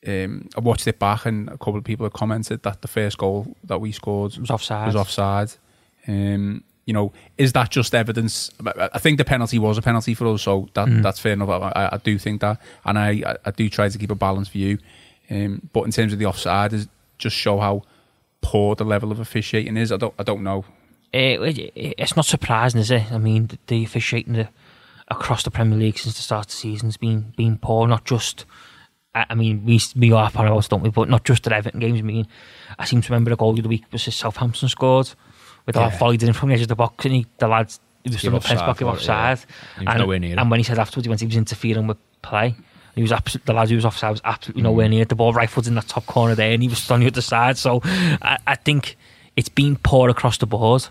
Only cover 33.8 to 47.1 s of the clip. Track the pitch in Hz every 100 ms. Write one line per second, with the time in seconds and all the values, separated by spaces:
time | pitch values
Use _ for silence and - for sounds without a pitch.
33.8 | - 120 120 - 117 - 123 117 131 -
34.8 | 131 127 131 - _ - - - - 120
35.8 | 117 95 120 120 117 113 139 127 113 123
36.8 | 117 - 139 131 117 _ 117 113 110 -
37.8 | _ _ 127 113 98 - - 98 85 -
38.8 | - - - 107 113 127 - - - -
39.8 | 92 117 98 95 87 87 120 113 117 117
40.8 | 110 - 117 110 113 113 110 107 113 110
41.8 | 110 104 _ _ - 104 113 117 - -
42.8 | - - 113 110 - 123 - 113 110 117
43.8 | 113 - 110 107 113 110 - 117 113 113
44.8 | 110 110 113 110 117 117 117 - 117 117
45.8 | - - - - 117 110 110 117 123 117
46.8 | - 123 120